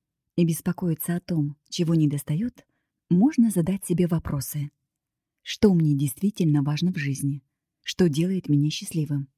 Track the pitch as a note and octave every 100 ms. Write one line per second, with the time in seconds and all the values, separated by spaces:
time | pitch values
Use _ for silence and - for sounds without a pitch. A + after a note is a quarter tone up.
0 | _ _ _ - E3 D#3+ F3+ - F3 D#3+
1 | - F3 - E3 D3 D3 _ - E3 E3
2 | D3+ C#3+ - D3+ A#3+ - _ _ _ _
3 | _ F3 C4 D#4+ A#3 F#3 E3 G3 - E3+
4 | F3 E3 - C#3+ - D3 C#3+ - _ _
5 | _ _ _ _ - - G#3+ F3 D#3 C#3+
6 | C#3+ - G3 - E3 D3 C#3 D3 F3 F3
7 | C#3 C3 C#3+ C#3 - _ _ _ - -
8 | F3 C#3 F3+ F#3 D#3+ C#3+ D3+ - G3+ E3
9 | D3 C#3+ C#3